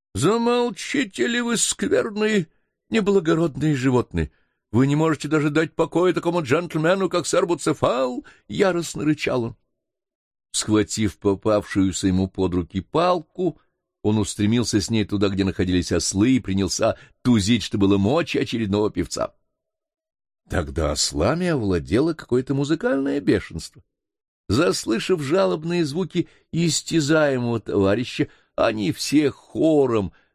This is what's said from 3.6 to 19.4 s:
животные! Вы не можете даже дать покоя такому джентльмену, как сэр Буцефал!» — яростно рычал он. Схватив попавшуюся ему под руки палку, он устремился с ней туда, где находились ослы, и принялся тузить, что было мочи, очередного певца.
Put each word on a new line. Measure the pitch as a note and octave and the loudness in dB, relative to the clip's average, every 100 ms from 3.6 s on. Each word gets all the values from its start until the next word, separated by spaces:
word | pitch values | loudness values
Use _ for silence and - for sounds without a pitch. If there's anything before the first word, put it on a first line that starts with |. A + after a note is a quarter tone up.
| D#3 | 0
животные! | C#3 C3 B2 - E2 D#2+ - _ _ _ | 2 2 2 0 -2 -4 -6 _ _ _
Вы | A2 C3+ | 2 2
не | D3 | 2
можете | D#3+ D3+ D3 | 2 0 0
даже | D3+ D3+ | 0 2
дать | D3+ D#3+ | 0 0
покоя | - - E3 F3+ | -2 -2 2 2
такому | E3 E3+ F3 | 2 -2 -2
джентльмену, | C3 D#3 F3 D#3+ D#3+ G3 F#3 | 0 0 0 -2 0 0 0
как | F3 - | -2 0
сэр | E3+ F#3 | 0 0
Буцефал!» — | E3 D#3+ D3 C3+ A#3+ B3+ B3 - - - | 0 -2 0 0 0 -2 -6 -12 -20 -10
яростно | - F#3+ F3 D#3+ - | 0 0 0 -6 -2
рычал | D3 D3 - C3 | -2 0 -2 -2
он. | A2+ - _ _ _ _ _ _ _ _ _ | -4 -10 _ _ _ _ _ _ _ _ _
Схватив | - - G#2+ G2+ - G#2 - | -6 0 2 2 -2 -4 0
попавшуюся | G2+ F#2+ A2 G#2 - G2+ F#2+ E2+ G2 | -2 0 0 0 0 0 0 0 0
ему | F#2 F#2+ | 2 0
под | - F#2 | -2 -2
руки | F2+ E2 F#2+ | -2 -4 -8
палку, | - D3+ F3+ F3+ - - F3+ - _ _ _ _ | -4 0 0 0 -4 -4 -4 -4 _ _ _ _
он | G#2 A2 | -2 0
устремился | F#2+ - G#2 A#2+ A2 G#2+ | -2 0 0 0 0 0
с | F#2 | 0
ней | A2+ | -2
туда, | G2+ G2+ G2+ | 0 0 0
где | G2 | 0
находились | F#2+ - F2+ F2+ D#2+ | -2 0 0 0 0
ослы, | F2 - F#2+ A#2+ | -2 0 2 2
и | B2+ | 2
принялся | G2 F#2+ F#2 - A2 - - _ | 0 -2 -2 0 -2 -2 -12 _
тузить, | B2 A2+ F#2+ A#2 | 2 2 4 0
что | - G#2+ | 0 0
было | G2 G2 | 2 4
мочи, | G2 D#3+ C#3 - | 2 0 0 -4
очередного | - A#2 G#2 G#2 G#2 | -2 -4 -2 0 0
певца. | - E2 - - _ | -2 -6 -6 -8 _